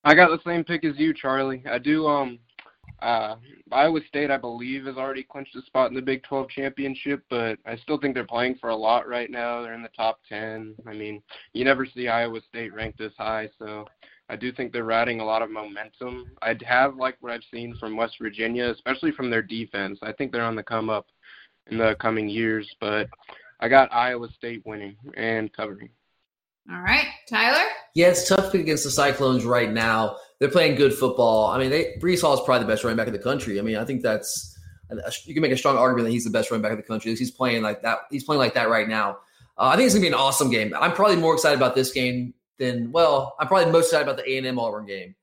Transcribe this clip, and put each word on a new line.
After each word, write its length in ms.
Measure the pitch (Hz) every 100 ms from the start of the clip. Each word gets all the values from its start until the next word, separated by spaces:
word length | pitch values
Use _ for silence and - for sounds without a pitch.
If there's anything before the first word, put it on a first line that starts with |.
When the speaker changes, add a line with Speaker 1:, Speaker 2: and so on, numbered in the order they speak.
Speaker 1:
I 100 | 147
got 160 | 156 175
the 100 | 160 175
same 160 | 170
pick 200 | 160 165
as 120 | 160 143
you, 160 | 160
Charlie. 500 | 151 139 135 135 131 127
I 100 | 120
do, 280 | 135 156 151
um, 320 | 143 131 120 _ - - _ - -
uh, 340 | 117 117 107 113 127 - _
Iowa 280 | 127 156 160 151
State, 240 | 143 147
I 60 | 135
believe, 500 | 123 117 123 135 135
has 100 | 131
already 280 | 135 135
clinched 320 | 131 139 135 127
a 60 |
spot 280 | - 131 123
in 60 | 127
the 60 |
Big 200 | 127 131
Twelve 260 | - 139 135
championship, 760 | - 139 135 139 131 143 143 _
but 300 | 123 113 110 113
I 100 | 113
still 220 | - 151
think 160 | 139
they're 100 | 127
playing 320 | 104 117 127 127
for 100 | 117
a 60 | 110
lot 320 | 110 120 -
right 200 | 120 113
now. 320 | 120 120 120
They're 120 | 117
in 80 | 117
the 60 | 117
top 320 | - 113 113 _
ten. 480 | 107 110 110 110 107 117
I 60 |
mean, 280 | 107 107 104 _ - -
you 120 | 117
never 200 | 131 131
see 220 | 131 123 123
Iowa 340 | 117 117 113 _
State 240 | 117 113
ranked 260 | 107 110 107
this 160 | 110 -
high, 320 | 101 95 107 _
so 280 | 107 107 104 _ - _ -
I 80 | 113
do 160 | 127
think 200 | 127 123
they're 120 | 120
riding 340 | 113 113 120 113
a 60 |
lot 180 | 110 110
of 80 | 110
momentum. 760 | 107 107 101 110 _ 123 123 123 -
I'd 200 | 113 120
have 320 | 120 123 135
liked 260 | 131 131 131
what 80 | 123
I've 100 | 117 -
seen 220 | 117 120 117
from 160 | 110 110
West 220 | 113 -
Virginia, 500 | 113 104 113 120 120
especially 400 | 110 123 131 160
from 200 | 147 127
their 120 | 113
defense. 560 | 101 113 110 101 95 101
I 100 | 107
think 180 | 107 135
they're 120 | 120
on 120 | 117
the 80 | 110
come 260 | 101 113 110
up 180 | 107 - _ - - - _ -
in 120 | 113
the 180 | 113 107
coming 300 | 113 110 107
years, 440 | 107 113 110 101 -
but 280 | 107 107 107 - - - - _
I 100 | 120
got 240 | 131 131
Iowa 360 | 117 123 123 117
State 300 | - 120 113
winning 320 | 107 107 101 107 135 -
and 360 | 113 113 107
covering. 380 | - 107 98 113 _ _ _ _ _ _ _ -
Speaker 2:
All 100 | 180
right, 260 | 185 269 294 - -
Tyler? 400 | 220 233 294 427 - -
Speaker 3:
Yeah, 140 | 160 175
it's 200 | 175 -
tough 180 | 196 190
to 40 |
pick 100 | 185
against 240 | 156 151
the 60 | 143
Cyclones 540 | 143 139 135 135 127
right 260 | 113 120 110
now. 460 | 113 113 113 107 - - _
They're 120 | 143
playing 260 | 185 156 135
good 180 | 139
football. 520 | - 127 - 117 110 107
I 120 | 123
mean, 120 | 131
they, 240 | 151 170 -
Breece 220 | 170 180
Hall 120 | 160
is 60 | 135
probably 220 | - 123 110
the 60 |
best 120 | 107
running 120 | 120 113
back 120 | 110
in 40 |
the 60 | 104
country. 400 | 127 135 117 101
I 40 |
mean, 140 | 110 107
I 80 |
think 180 | 117 131
that's, 560 | 120 107 - - - - - - - 110 - -
you 100 | -
can 80 | 151
make 100 | 151
a 40 | 127
strong 200 | 151 131
argument 300 | 127 120 113
that 60 |
he's 120 | 104
the 60 | 117
best 200 | 110 104
running 120 | 113
back 100 | 107
in 40 | 110
the 60 |
country. 320 | - 110 110
He's 160 | 113 123
playing 320 | - 127 117
like 200 | 107 107
that. 160 | 113 110 -
He's 140 | 139
playing 140 | 135 147
like 160 | 127
that 140 | 123 113
right 200 | 113 107
now. 300 | 110 101 98 _ _ - -
Uh, 100 | 127
I 80 | 170
think 100 | 254
it's 80 |
gonna 80 | 202
be 60 | 175
an 60 |
awesome 360 | 131 139 135 135
game. 220 | 113 107
I'm 180 | - 170
probably 240 | 170 208 175
more 180 | 160
excited 220 | 160 160 143
about 180 | 127
this 180 | 131 131
game 420 | 135 123 123 123 - _ _
than, 320 | 127 123 117
well, 460 | 165 165 139 135 -
I'm 100 | 151
probably 220 | 190 165
most 160 | 165 165
excited 180 | 160
about 120 | 139 135
the 120 | 135
A 100 | 131
and 80 | 131
M 120 | 123
Auburn 280 | 113 107 101
game 280 | 98 92 95